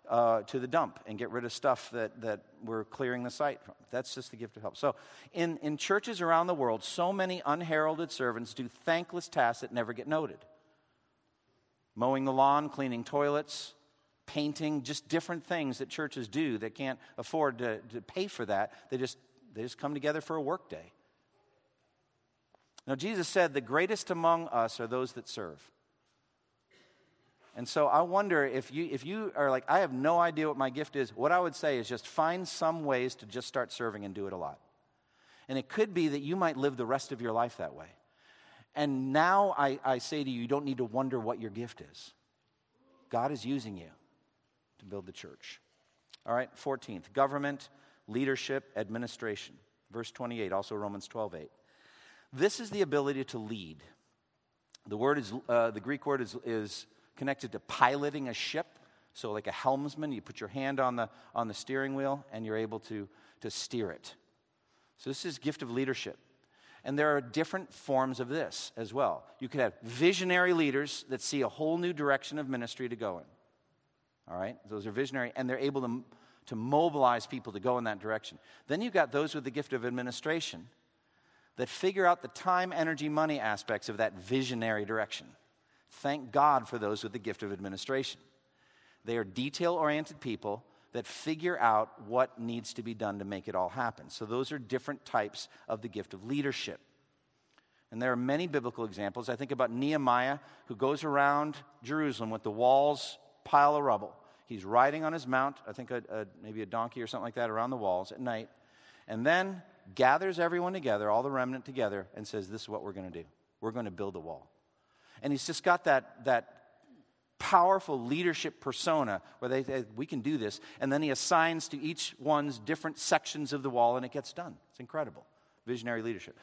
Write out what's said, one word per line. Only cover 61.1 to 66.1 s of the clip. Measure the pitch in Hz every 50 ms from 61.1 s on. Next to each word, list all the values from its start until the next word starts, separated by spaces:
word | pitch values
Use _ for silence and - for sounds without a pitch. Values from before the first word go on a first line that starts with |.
| - - - - -
on | 117 117 110
the | 101
steering | - - - 135 135 135 135 135
wheel | 135 139 139 139 143 139 -
and | - 113 113
you're | 110 107
able | 110 113 107 110 110
to, | - - 113 104 101 98 _ _ - - _ _
to | - 110
steer | - - - - - 120 110 92
it. | 78 65 - - - - _ _ _ _ _ _ _ _ _ _ _ _ _ _ _ _
So | - 131
this | 135 - -
is | 180 147 127
gift | - 147 147 -
of | 156 120
leadership. | 117 123 135 131 131 - - 104